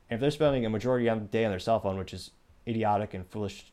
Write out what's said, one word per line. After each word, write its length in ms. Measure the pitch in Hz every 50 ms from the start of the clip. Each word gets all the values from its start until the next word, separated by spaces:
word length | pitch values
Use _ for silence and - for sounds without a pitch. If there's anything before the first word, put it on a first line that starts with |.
| _ -
And 80 | 120
if 40 | 110
they're 100 | 131 143
spending 340 | 143 - 156 147 139 131 117
a 60 | 110
majority 380 | 110 107 98 123 127 127 120 117
of 120 | 113 110
the 60 | 107
day 180 | 101 - 110 113
on 60 | 110
their 80 | 98 90
cell 220 | - - 113 107
phone, 180 | - 101 95 95
which 160 | 92 92 -
is 160 | 90 - - - _ _ _ - - -
idiotic 480 | 120 117 113 110 104 104 101 107 104 -
and 120 | 95 90 -
foolish 380 | - 110 104 98 98 - - -